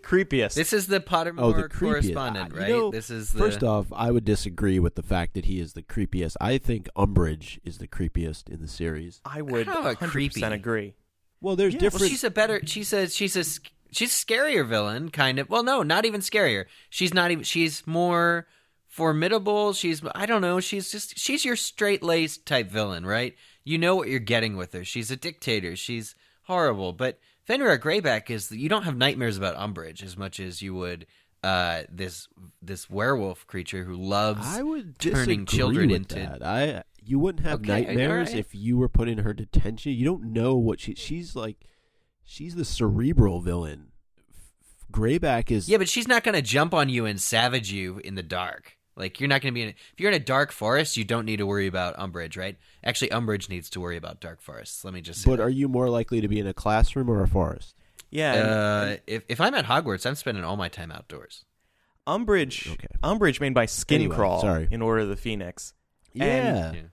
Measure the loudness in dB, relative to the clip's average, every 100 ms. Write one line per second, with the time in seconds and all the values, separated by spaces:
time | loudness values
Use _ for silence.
0 | 2 2 4 2 2 0 0 0 2 -2
1 | 2 0 0 2 4 4 2 0 0 2
2 | 2 0 -4 -4 -6 -4 0 2 0 -2
3 | -8 -8 -2 2 2 4 2 2 0 -2
4 | 2 2 4 0 0 0 2 4 4 0
5 | -2 0 0 0 0 0 -4 -10 -6 -4
6 | -2 0 -2 -2 0 0 0 -2 -4 0
7 | 4 4 2 -2 -8 -14 -14 -12 -10 -4
8 | -2 0 -2 -6 -12 -12 -12 -6 -4 -4
9 | -10 -14 -14 -10 -4 -2 -2 -2 -2 -4
10 | -4 -2 -2 -2 -2 -2 -2 -4 -4 -14
11 | _ _ _ _ -4 2 2 4 2 4
12 | 2 2 -2 2 2 0 -4 -6 -2 0
13 | 0 0 0 0 -2 -6 -12 _ _ -2
14 | 0 0 0 0 2 2 2 0 0 -2
15 | -6 0 2 2 0 0 2 2 2 2
16 | 2 -2 -2 2 2 2 -4 -14 _ -2
17 | 0 2 2 0 -2 0 0 0 -4 0
18 | 2 4 2 0 -4 _ _ _ _ -2
19 | 2 2 2 2 2 2 2 0 -2 -2
20 | -6 -6 0 2 2 0 0 -4 -6 -8
21 | -10 -6 -2 0 0 0 -4 0 0 2
22 | 2 2 2 -4 -2 0 0 -2 -2 -4
23 | -2 -2 -2 -8 -20 _ -4 0 2 2
24 | 2 -4 2 2 2 -4 -8 -8 -8 -8
25 | -6 -6 -8 -8 -2 -2 -2 -8 -8 -8
26 | -10 -16 _ _ -4 0 2 0 -4 -2
27 | -4 -4 _ _ -4 0 2 2 2 0
28 | 2 0 -2 -8 -6 -4 0 0 -2 0
29 | 0 0 -2 0 -2 -4 -6 -8 -12 -14
30 | -14 -10 -10 -8 -10 -8 -8 -6 -6 -8
31 | -14 _ _ _ 0 2 2 -2 -6 -10
32 | -10 -10 -18 _ -20 _ -12 -12 -8 -2
33 | 0 0 -2 -6 -10 -8 -6 -8 -8 -6
34 | 0 2 2 0 -4 -4 -4 -4 -8 -4
35 | 0 2 2 0 0 2 2 4 4 4
36 | 0 -8 -8 -8 -4 0 -2 -4 -12 -20
37 | -2 2 2 2 0 0 0 0 2 2
38 | 2 0 0 -4 -6 -6 0 2 6 4
39 | 4 0 -2 -2 2 4 4 0 -4 0
40 | 0 0 -2 0 2 4 4 0 -6 -10
41 | -8 -8 -8 -8 -8 -10 -20 _ _ _
42 | _ _ -20 -14 -10 -6 -4 2 2 4
43 | 4 6 6 4 -2 -2 -4 -8 -16 -20
44 | _ _ _ -20 -20 _ _ _ -4 0
45 | 2 4 2 2 2 0 4 4 4 0
46 | 4 4 4 2 2 2 4 4 2 2
47 | 0 -2 0 2 4 2 -2 -6 -6 -8
48 | -10 -10 -6 -4 -6 -8 -16 _ _ -10
49 | -10 -4 0 2 0 -4 -6 -10 -20 -2
50 | 0 0 2 2 2 0 2 2 2 -2
51 | -2 -2 -2 -2 0 0 0 0 -4 -4
52 | -8 -8 -10 -8 -8 -10 _ _ -6 -2
53 | -2 -2 -2 -4 -4 -10 -10 -8 -8 -8
54 | -10 -14 -16 -16 -18 -18 -14 -14 -12 -12
55 | -12 2 2 4 2 2 0 2 2 2
56 | 0 0 0 0 -2 -4 0 4 4 4
57 | 0 4 4 2 0 -4 -12 _ _ -20
58 | -10 -4 0 2 2 2 2 2 0 -4
59 | -6 -8 -6 0 2 2 2 0 2 -2
60 | -2 -4 -4 -4 -4 -4 -4 -6 -12 -12
61 | -14 -16 -16 -20 _ _ _ _ _ _
62 | -4 -2 2 2 2 -4 -8 -8 -4 -2
63 | 0 4 4 4 2 2 2 -2 2 4
64 | 4 2 2 4 4 2 2 2 2 2
65 | 0 -2 -4 -6 -8 -12 -16 _ _ _
66 | _ -2 0 2 2 0 -2 -6 -12